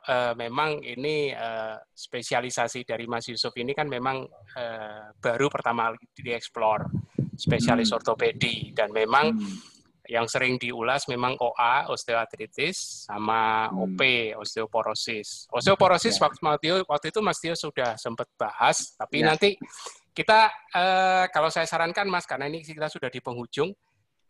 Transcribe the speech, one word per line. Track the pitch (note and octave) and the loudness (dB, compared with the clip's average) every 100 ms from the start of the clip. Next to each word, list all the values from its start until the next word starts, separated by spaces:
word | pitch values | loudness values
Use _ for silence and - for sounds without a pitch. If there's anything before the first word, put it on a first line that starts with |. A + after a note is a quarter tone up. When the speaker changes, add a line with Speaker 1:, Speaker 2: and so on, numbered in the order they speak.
Speaker 1:
eh, | - B2+ B2 | -2 0 0
memang | A#2 A#2 C3 D#3 D3 | -2 -4 -2 -2 -2
ini, | A#2+ A#2+ C#3+ D3+ C#3 | -6 -6 -4 -2 -2
eh, | A#2+ A2+ A2+ A2 A2 - | -4 -6 -6 -8 -10 -16
spesialisasi | - - B2+ A#2 B2+ B2 C3 A#2 B2 | -20 -12 -10 -2 -2 -2 -2 -2 -4
dari | A#2+ A2+ | -6 -6
Mas | A#2 A#2+ - | -4 -6 -6
Yusuf | A2+ B2 | -6 -6
ini | A#2+ B2 | -4 -4
kan | C#3 | -4
memang, | D3 B2 C3 C3 C3+ - - | -4 -4 -4 -4 -8 -14 -16
eh, | B2+ A#2 A2+ G#2+ G#2+ G#2+ - | -10 -8 -8 -10 -12 -18 -6
baru | B2+ A#2 C#3+ | -2 0 0
pertama | C3 A#2+ A#2 A2+ | 0 0 0 0
kali | A#2 - | -2 -12
dieksplor, | - B2 A#2 - A#2 A2 A2 - - - - - | -12 -6 -6 -6 0 2 2 -2 -4 -4 -4 -4
spesialis | - - A#2 A#2 A#2 A2 | -2 0 2 4 4 2
Speaker 2:
Hmm. | A2+ | 0
Speaker 1:
ortopedi. | - A2+ A#2 A#2 A#2+ A2 G#2+ | 0 2 0 2 -2 -2 -4
Dan | - G#2 | -2 0
memang | A2 A2 C3+ D3+ A2+ | 2 4 6 4 2
Speaker 2:
Hmm. | G2+ F#2+ - - _ _ - | -2 -8 -14 -20 _ _ -4
Speaker 1:
yang | A#2 | -2
sering | A#2 B2+ B2+ B2+ | 0 0 0 0
diulas | A#2+ A#2+ A#2 C#3 | -4 -4 0 0
memang | - B2 B2 C3 | -2 -2 -2 0
O | A#2+ | -2
A, | A#2+ A#2+ C3 | 2 2 2
osteoartritis, | - B2 - A#2 A2 - A2 - D3+ F#3+ - - | 0 -4 -2 -2 -2 -6 -10 -4 -4 -4 -10 -12
sama | - G#2 G#2+ A2+ A2 A2 A2 | -10 -4 0 2 2 2 0
Speaker 2:
Hmm. | F#2+ | -2
Speaker 1:
O | F#2+ | -4
P, | F#2 C3 B2 A2 | 2 2 2 0
osteoporosis. | G#2+ G#2 A2+ A2 A2+ G#2 G#2+ - A2 - - - | -6 -8 -6 -2 -2 -2 -2 -4 -6 -8 -14 -6
Osteoporosis | A#2+ C3 G3 F#3+ F3 A3+ G#3+ | 0 2 6 6 6 2 2
Speaker 2:
Ya. | |
Speaker 1:
waktu, | D3+ - D#3 D3 D#3+ F#3+ F#3 | 2 2 0 2 2 0 2
waktu | D3 D#3 | -2 -2
itu | A3 | 0
Mas | G3+ D#3 | 0 0
Tio | E3 | -2
sudah | E3 D3+ C#3 B2 A2 | -4 -4 -2 -2 -2
sempat | B2 A#2 A#2+ - | -6 -6 -8 -4
bahas, | A2 - B2 D#3+ - - | -4 2 4 4 -2 -8
tapi | - D3+ | -4 2
Speaker 2:
Ya. | D#3 | 4
Speaker 1:
nanti | D#3+ G3+ F#3+ - - - - _ | 6 4 2 -6 -14 -16 -16 _
kita, | - D#3+ A3 G#3+ - - | -2 6 8 6 2 -4
eh, | F3+ F#3 F#3 F#3+ F#3 F3+ | 2 4 4 4 4 4
kalau | D#3+ D#3 | 2 2
saya | E3+ D#3+ | 2 0
sarankan, | E3 E3 F3 G3 | 0 0 0 0
Mas, | F3+ | -2
karena | - C3 C#3+ | -2 -4 -4
ini | E3 | -6
kita | D3+ D3+ D3+ | -10 -6 -6
sudah | - B2+ | -4 -6
di | B2+ | -6
penghujung, | - A#2+ A#2 - E3+ G#3 _ _ _ _ _ | -8 -8 -6 -2 -2 -4 _ _ _ _ _